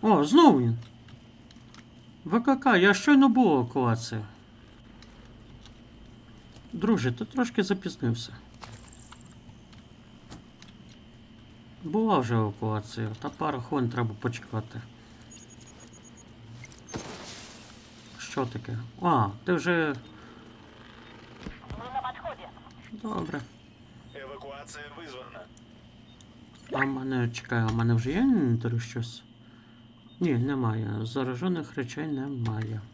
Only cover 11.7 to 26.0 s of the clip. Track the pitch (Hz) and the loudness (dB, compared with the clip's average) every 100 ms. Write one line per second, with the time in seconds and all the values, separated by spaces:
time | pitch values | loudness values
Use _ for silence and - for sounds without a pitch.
11.7 | - 165 185 220 180 117 117 107 101 110 | -14 -2 0 4 4 4 2 2 -2 -2
12.7 | 107 104 - 110 113 147 - 156 135 120 | -2 -4 -6 -6 -6 -10 -4 -4 -4 -2
13.7 | 147 120 120 117 107 127 120 - 110 107 | 0 0 0 -4 -2 -6 -6 -8 -8 -8
14.7 | 113 - - - - - - - - - | -12 -16 -20 -20 -20 -20 -20 -20 -20 -20
15.7 | - - - - - - - - - - | -20 -20 -20 -20 -20 -20 -20 -20 -18 -18
16.7 | - - - - - - - - - - | -20 -12 -12 -12 -14 -14 -16 -16 -18 -20
17.7 | - - - - - - - 127 107 - | -20 -20 -20 -20 -16 -10 -4 -4 -6 -8
18.7 | 113 117 - 180 147 104 104 - 175 170 | -8 -10 -4 2 2 2 -2 -2 0 2
19.7 | 175 156 127 - - - - - - - | 2 0 -2 -8 -20 -20 -20 -20 -20 -20
20.7 | - - - - - - - - - - | -20 -20 -20 -20 -20 -20 -16 -16 -16 -14
21.7 | - 240 262 254 - - 277 - - - | -14 -8 -8 -8 -8 -10 -10 -14 -18 -20
22.7 | - - 214 220 208 160 143 123 - - | -20 -18 -12 -8 -6 -6 -8 -10 -18 -20
23.7 | - - - - 143 135 139 139 139 147 | -20 -20 -20 -20 -16 -14 -14 -14 -14 -14
24.7 | 147 147 139 165 127 123 113 104 - - | -14 -14 -16 -14 -14 -14 -16 -18 -20 -20
25.7 | - - - | -20 -20 -20